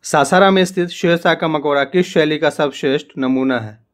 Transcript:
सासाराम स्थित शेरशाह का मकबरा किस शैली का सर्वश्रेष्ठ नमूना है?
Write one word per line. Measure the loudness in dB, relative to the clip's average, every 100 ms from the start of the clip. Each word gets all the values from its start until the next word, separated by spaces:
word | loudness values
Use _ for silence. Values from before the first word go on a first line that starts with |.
सासाराम | 0 0 2 4 4 4
स्थित | 0 -2 -6
शेरशाह | -2 0 2 0
का | 0 -2
मकबरा | -2 0 0
किस | 0 0
शैली | 0 0 0 0
का | -2
सर्वश्रेष्ठ | 0 -4 -2 -2 -2 -6 -6
नमूना | -2 0 0 -2
है? | -6 -14 _